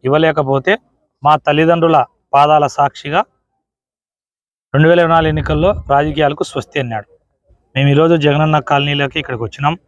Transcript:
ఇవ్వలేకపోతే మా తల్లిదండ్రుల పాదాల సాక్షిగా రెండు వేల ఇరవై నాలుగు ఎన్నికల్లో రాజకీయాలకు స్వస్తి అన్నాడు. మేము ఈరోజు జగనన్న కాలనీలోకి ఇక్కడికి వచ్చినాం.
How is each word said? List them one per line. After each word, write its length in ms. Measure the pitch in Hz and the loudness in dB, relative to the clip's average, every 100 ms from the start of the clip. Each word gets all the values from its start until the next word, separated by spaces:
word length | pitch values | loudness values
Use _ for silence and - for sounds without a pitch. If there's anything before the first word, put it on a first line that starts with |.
| 127 | 0
ఇవ్వలేకపోతే 640 | 151 160 151 135 135 156 214 _ _ _ _ | 2 2 0 -2 -2 0 -4 _ _ _ _
మా 120 | 143 151 - | 0 0 0
తల్లిదండ్రుల 520 | 147 160 170 165 156 117 _ _ | 0 2 2 2 2 0 _ _
పాదాల 300 | 139 147 151 143 - | 2 4 2 0 -2
సాక్షిగా 440 | 143 - 147 165 226 _ _ _ _ _ _ _ _ _ _ _ _ _ _ | -4 -4 -6 -6 -6 _ _ _ _ _ _ _ _ _ _ _ _ _ _
రెండు 140 | 139 160 | 2 4
వేల 100 | 175 | 4
ఇరవై 120 | 165 | 4
నాలుగు 160 | 165 160 | 2 0
ఎన్నికల్లో 380 | 156 139 151 180 208 - | -4 -4 -2 -2 -2 -2
రాజకీయాలకు 520 | 139 151 147 147 156 - | -2 0 -2 -2 -2 -8
స్వస్తి 260 | 135 - 147 | -8 -8 -8
అన్నాడు. 260 | 123 110 - _ _ _ _ _ _ | -8 -10 -14 _ _ _ _ _ _
మేము 140 | 131 143 | -2 2
ఈరోజు 200 | 139 165 165 147 | 2 2 2 2
జగనన్న 320 | 143 156 151 - | 0 0 -2 0
కాలనీలోకి 500 | 143 143 143 160 160 | -2 -2 -4 -4 -6
ఇక్కడికి 220 | - 120 113 | -8 -8 -10
వచ్చినాం. 280 | - 143 170 | -6 -6 -6